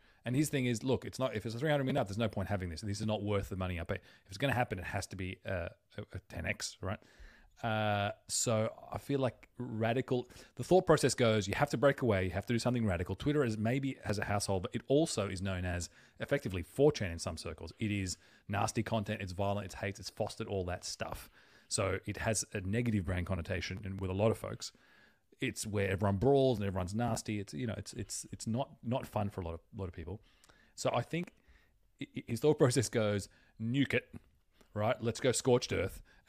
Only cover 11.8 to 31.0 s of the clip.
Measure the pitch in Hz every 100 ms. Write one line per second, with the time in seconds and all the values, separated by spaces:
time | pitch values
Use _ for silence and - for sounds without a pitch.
11.8 | 143 135 123 95 92 87 - 117 123 123
12.8 | 110 87 90 98 147 147 120 110 110 135
13.8 | 135 - - 104 104 101 - 95 90 120
14.8 | - 139 160 - 98 95 98 92 92 87
15.8 | 87 - - - 120 143 107 92 - -
16.8 | 147 - 95 82 90 80 85 82 85 -
17.8 | 107 101 95 - - - - 101 107 -
18.8 | 107 113 104 107 92 90 101 101 98 -
19.8 | 101 - 92 - 104 - 107 98 87 90
20.8 | - - - 87 - - - - _ -
21.8 | 95 92 - 98 113 104 - 107 92 113
22.8 | 120 107 85 92 87 90 85 92 - 95
23.8 | 95 95 95 95 110 - - 110 - -
24.8 | - - - _ _ _ 127 - 110 104
25.8 | 98 95 101 98 120 139 135 110 98 92
26.8 | 90 107 120 110 - 104 95 147 120 101
27.8 | - 120 104 - - 101 117 113 139 -
28.8 | 120 107 - 107 101 - 82 82 - -
29.8 | 92 90 85 104 - _ - _ _ -
30.8 | 127 117